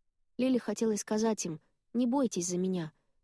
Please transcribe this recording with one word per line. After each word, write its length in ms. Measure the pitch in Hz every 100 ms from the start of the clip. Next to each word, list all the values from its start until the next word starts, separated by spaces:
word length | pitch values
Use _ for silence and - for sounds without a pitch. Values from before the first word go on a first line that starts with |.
| _ _ _ -
Лили 200 | 254 247
хотелось 420 | - 208 226 208
сказать 440 | - 214 226 208
им: 160 | 175 156 _ _ _
«Не 140 | 233 247
бойтесь 420 | 277 254 185 175
за 80 | 180
меня. 360 | 185 185 156 _ _ _